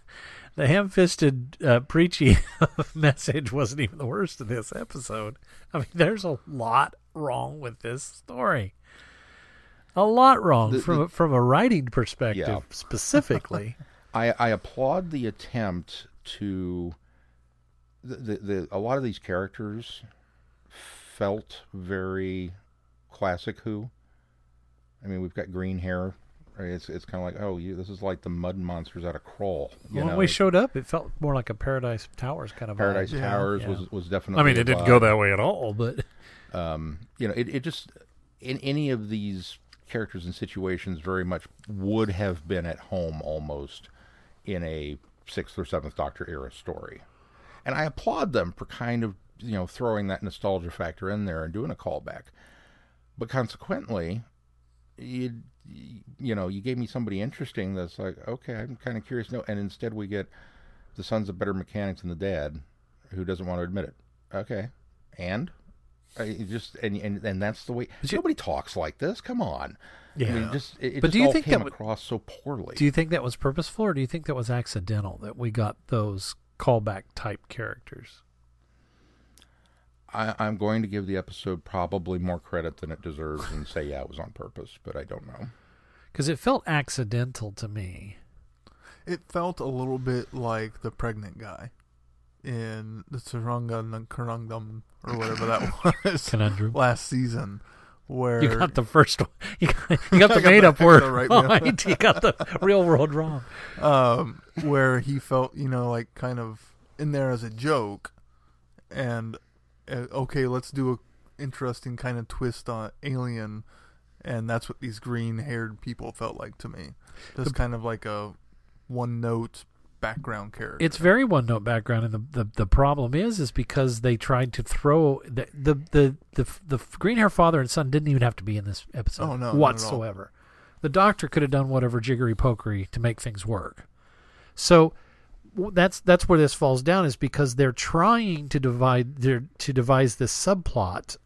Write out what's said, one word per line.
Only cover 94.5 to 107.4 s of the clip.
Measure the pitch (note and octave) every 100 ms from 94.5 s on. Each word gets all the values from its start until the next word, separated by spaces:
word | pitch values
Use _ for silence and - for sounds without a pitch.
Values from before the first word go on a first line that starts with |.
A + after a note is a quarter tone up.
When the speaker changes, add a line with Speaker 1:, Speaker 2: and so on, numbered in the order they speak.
| A2+ A2 A2+ - _
Speaker 3:
or | A#2 A#2
whatever | A2 A2 A2+
that | A2+ - - F3+ -
<laughs> |
was | F#3+ D#3+ -
Speaker 1:
Conundrum. | A2+ G#2 G2+ G#2+
Speaker 3:
last | C3+ B2 A#2 -
season, | B2+ B2 A#2 G#2 G2+ - - - - -
where | B2+ B2 A#2
Speaker 1:
You | C#3 -
got | E3+
the | -
first | A#2 D#3 - -
one. | - - -
<laughs> | -
You | E3+
got, | - - D#3+ -
you | F#3
got | G#3
Speaker 3:
<laughs> |
I | A3+
Speaker 1:
the |
Speaker 3:
got |
the | F3+
Speaker 1:
made-up | G3+ F3+ D3
Speaker 3:
actual | E3+
Speaker 1:
word | D#3
Speaker 3:
right | C3+ B2 C3
now. | A#3 C3
Speaker 1:
right. | G#3+ C4 G3 G3
<laughs> |
You | -
got | A3 E3+
the | G#3+ - D3+ F3
real | F#3+ G3
world | F3 C#3+ D3+
wrong. | D3 D#3+ C#3 A#2 - - -
Speaker 3:
Um, | D3 C3+ B2 B2 A#2 - - -
where | D3+ C#3 C3 B2+
he | A#2+ C#3
felt, | - C3 C3 -
you | C3+
know, | B2+ B2
like, | A#2 A#2 -
kind | B2+ B2
of | A2+ A2 - _ _ -
in | D3+
there | C#3 C3
as | B2